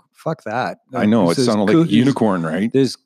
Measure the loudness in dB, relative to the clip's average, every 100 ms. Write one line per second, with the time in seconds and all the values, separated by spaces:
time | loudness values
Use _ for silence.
0 | _ _ -10 -8 -8 -6 -6 -8 _ -2
1 | 0 2 2 0 0 0 2 2 2 2
2 | 2 2 0 -2 -4 -4 -2 0 -2 -4